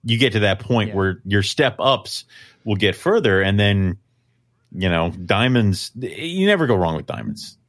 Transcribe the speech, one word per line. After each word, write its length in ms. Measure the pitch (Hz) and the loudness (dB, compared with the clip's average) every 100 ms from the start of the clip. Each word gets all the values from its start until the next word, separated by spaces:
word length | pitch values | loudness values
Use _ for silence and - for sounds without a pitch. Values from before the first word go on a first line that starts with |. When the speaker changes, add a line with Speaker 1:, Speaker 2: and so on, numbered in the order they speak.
Speaker 1:
you 140 | 113 117 | -2 0
get 160 | 127 | 2
to 60 | 104 | 2
that 180 | 104 95 | 0 0
point 300 | - 120 104 | 0 -2 0
Speaker 2:
Yeah. 60 | 101 | 0
Speaker 1:
where 260 | 95 90 95 | -2 -2 -2
your 180 | 101 | 0
step 320 | 98 - 135 - | 0 0 0 2
ups 460 | 123 131 - - - - - _ | 0 0 -4 -14 -14 -20 -20 _
will 120 | 117 98 | -4 0
get 200 | 101 87 | 0 0
further, 460 | 170 220 120 95 | 0 2 2 2
and 180 | 98 101 | 2 2
then, 380 | 104 101 95 92 _ _ _ _ _ _ _ | 2 2 0 -4 _ _ _ _ _ _ _
you 180 | - 92 | -4 0
know, 200 | 85 82 | 0 -2
diamonds, 800 | 85 87 98 123 127 107 92 - 117 | -4 -2 0 2 2 2 0 -4 -10
you 500 | 127 80 165 180 196 | -12 -10 -8 0 2
never 200 | 202 143 | 2 2
go 80 | 104 | 2
wrong 200 | 85 78 | 0 -2
with 100 | 69 | -6
diamonds. 500 | - 57 - - - | -10 -8 -12 -14 -20